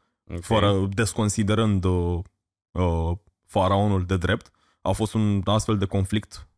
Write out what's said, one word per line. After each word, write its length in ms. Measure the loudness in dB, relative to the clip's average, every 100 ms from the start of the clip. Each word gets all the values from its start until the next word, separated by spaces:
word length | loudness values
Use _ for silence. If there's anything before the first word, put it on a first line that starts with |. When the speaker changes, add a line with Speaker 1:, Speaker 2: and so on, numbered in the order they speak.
| _ _ -12
Speaker 1:
Ok. 100 | -10
Speaker 2:
fără, 480 | -2 2 2 2 0
desconsiderând, 880 | -2 -2 0 -2 0 0 2 2 2
uh, 360 | 0 0 0 -4 -8 _ _ _ _
uh, 400 | -2 0 0 -2 -4 _ _ _
faraonul 580 | 0 2 2 2 0 0
de 120 | 0
drept. 340 | 0 -2 -4 _ _ _ -4
A 60 |
fost 220 | -2 -2
un 280 | 0 0 0 0
astfel 320 | 0 2 0
de 80 | 0
conflict 600 | -2 0 -2 -6 -18 -20